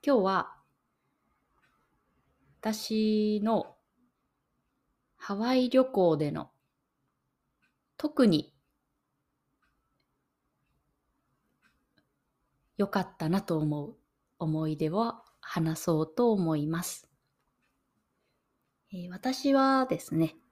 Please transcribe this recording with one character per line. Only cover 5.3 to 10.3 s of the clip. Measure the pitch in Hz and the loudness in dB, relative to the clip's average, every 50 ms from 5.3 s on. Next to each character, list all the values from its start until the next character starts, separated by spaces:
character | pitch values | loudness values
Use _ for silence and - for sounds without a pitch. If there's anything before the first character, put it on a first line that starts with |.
| 202 | -6
ワ | 202 220 240 262 | -4 0 2 2
イ | 254 254 240 | 2 2 4
旅 | 247 262 262 | 4 4 2
行 | 262 262 208 185 170 160 | 4 2 4 4 4 4
で | 147 151 143 | 2 0 -4
の | 151 156 - - _ _ _ _ _ _ _ _ _ _ _ _ _ _ _ _ _ _ _ _ _ _ _ _ _ _ _ _ _ | -4 -6 -10 -12 _ _ _ _ _ _ _ _ _ _ _ _ _ _ _ _ _ _ _ _ _ _ _ _ _ _ _ _ _
特 | _ - 302 - - 254 | _ -6 -4 0 2 4
に | 214 170 147 - - _ _ _ _ _ _ _ _ _ _ _ _ _ _ _ _ _ _ _ _ _ _ _ _ _ _ _ _ _ _ _ _ _ _ _ _ | 4 4 2 -2 -6 _ _ _ _ _ _ _ _ _ _ _ _ _ _ _ _ _ _ _ _ _ _ _ _ _ _ _ _ _ _ _ _ _ _ _ _